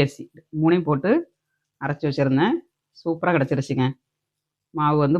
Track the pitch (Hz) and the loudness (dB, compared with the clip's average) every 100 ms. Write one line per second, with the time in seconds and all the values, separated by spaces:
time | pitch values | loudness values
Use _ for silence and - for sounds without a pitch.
0 | 143 - - - _ 151 160 175 151 143 | 2 -2 -20 -20 _ 0 2 2 0 -2
1 | 185 302 339 _ _ _ _ - 139 143 | 2 0 -2 _ _ _ _ -10 -8 -4
2 | 151 139 139 135 196 339 - _ _ _ | -4 0 0 2 2 -2 -6 _ _ _
3 | 170 165 170 170 135 139 135 131 127 - | -6 -4 0 0 0 -2 -2 -2 -2 -4
4 | _ _ _ _ _ _ _ 160 147 151 | _ _ _ _ _ _ _ -4 0 2
5 | 143 | 2